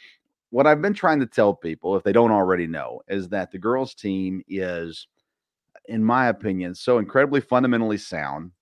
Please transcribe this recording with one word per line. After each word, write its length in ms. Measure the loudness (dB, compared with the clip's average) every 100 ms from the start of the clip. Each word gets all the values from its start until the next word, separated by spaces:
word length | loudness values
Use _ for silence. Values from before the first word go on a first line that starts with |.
| -20 _ _ _ _
What 180 | 2 4
I've 160 | 4
been 100 | 2
trying 260 | 0 2 2
to 40 | 0
tell 280 | 2 2
people, 420 | 2 -4 -6 -2 0
if 80 |
they 80 | 2
don't 200 | 4 4
already 360 | 4 4 2 -2
know, 340 | -6 -8 -12 -8
is 200 | -8 -4
that 200 | -6 -6
the 80 | -6
girls' 380 | -2 -2 -4 -8
team 480 | -6 -4 -4 -6 -8
is, 600 | -6 -6 -6 -8 -12 -20 _ _ _ _ _ _ -20 -8
in 180 | -2
my 240 | 2 2 2
opinion, 480 | 0 -4 -4 -6 -6
so 240 | 0 0
incredibly 420 | 2 2 2 0
fundamentally 560 | 2 2 2 2 0 -4
sound, 540 | -6 -8 -8 -8 -12 -20